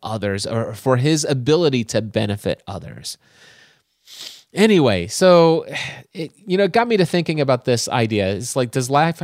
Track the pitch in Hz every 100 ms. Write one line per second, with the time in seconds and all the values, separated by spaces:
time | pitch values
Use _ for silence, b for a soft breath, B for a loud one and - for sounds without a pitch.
0 | 95 110 101 98 - 113 110 110 131 127
1 | 143 156 151 135 120 156 165 127 110 110
2 | 107 107 104 101 92 - - 95 73 -
3 | - - b b b b b b _ _
4 | B B B B B - 220 190 131 95
5 | 85 - 185 175 165 160 - B B B
6 | - 185 156 - - 185 196 226 233 214
7 | 175 175 165 156 135 127 - 120 - 120
8 | 113 107 95 98 123 139 123 135 127 143
9 | 165 165